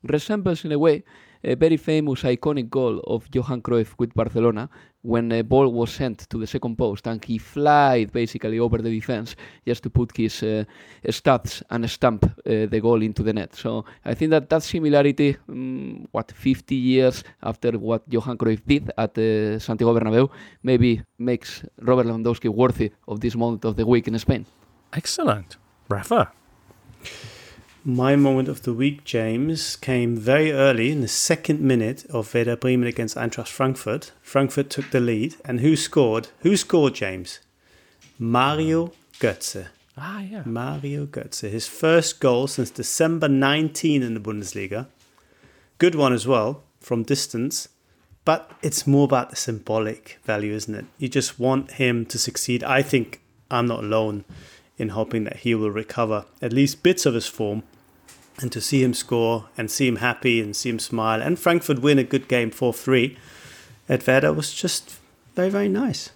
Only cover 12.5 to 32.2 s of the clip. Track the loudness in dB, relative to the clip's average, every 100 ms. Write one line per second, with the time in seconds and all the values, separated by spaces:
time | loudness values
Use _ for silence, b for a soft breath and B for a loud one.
12.5 | 0 0 0 2 2 2 -2 -2 -2 -6
13.5 | -8 -6 -6 -8 B -8 -2 2 2 2
14.5 | -2 0 -2 4 4 4 4 2 0 -8
15.5 | -10 -8 -8 -10 -12 -8 -8 -8 -4 -2
16.5 | -2 -2 -2 2 4 4 2 B B -8
17.5 | -4 -2 -2 -2 -4 -2 -4 -2 -2 0
18.5 | 0 2 2 2 -4 -2 0 0 0 0
19.5 | -4 -4 0 4 4 4 4 2 B B
20.5 | B 2 4 4 2 -4 _ -4 -4 -6
21.5 | -16 -18 -6 2 2 2 0 -2 0 -2
22.5 | 4 2 4 -2 _ -12 -4 -4 -2 -2
23.5 | -2 -4 -2 4 4 2 -2 0 -2 -4
24.5 | _ _ _ _ -8 -6 -2 0 -2 -6
25.5 | -20 _ _ _ -6 0 0 0 _ _
26.5 | _ _ _ _ -18 B B B B B
27.5 | B B _ -4 0 4 6 6 4 0
28.5 | -4 -6 0 -2 -2 -4 -2 -2 -2 -2
29.5 | -4 -6 -8 -2 0 0 -2 2 4 4
30.5 | 4 4 4 2 0 -2 -2 0 -2 0
31.5 | 0 4 4 2 -4 -6 -6